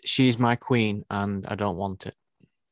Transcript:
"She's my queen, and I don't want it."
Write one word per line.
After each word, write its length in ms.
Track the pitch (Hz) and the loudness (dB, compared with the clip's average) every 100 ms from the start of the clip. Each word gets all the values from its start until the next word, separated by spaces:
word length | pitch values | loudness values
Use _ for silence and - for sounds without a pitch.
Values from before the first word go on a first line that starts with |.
"She's 340 | - - 127 117 | -2 2 4 4
my 200 | 120 117 | 2 2
queen, 480 | - 120 110 104 - | 2 2 2 -2 -4
and 360 | 101 101 98 - | -4 -2 -4 -6
I 80 | 101 | -4
don't 220 | 101 87 | -4 -2
want 300 | 98 95 - | -6 -8 -12
it." 80 | - _ _ _ _ _ | -16 _ _ _ _ _